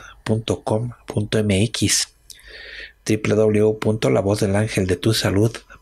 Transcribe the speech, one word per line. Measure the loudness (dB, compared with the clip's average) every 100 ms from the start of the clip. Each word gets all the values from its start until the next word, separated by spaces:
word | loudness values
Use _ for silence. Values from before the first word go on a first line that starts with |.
| -16 -12
punto | -4 -2 -2 -6
com | -2 -4 -4 -10 -8
punto | -6 -2 0
M | 2 2 0
X, | 0 0 0 -4 _ -20 -20 -20 -20 -18 -18 -18 _ -4
W | -2 2 2
W | 4 4
W | 2 2
punto | -2 0 2
la | 2
voz | 2 0
del | 0 0
ángel | 0 0 0
de | 0
tu | 0
salud | 0 0 2 0 -2 -12 -16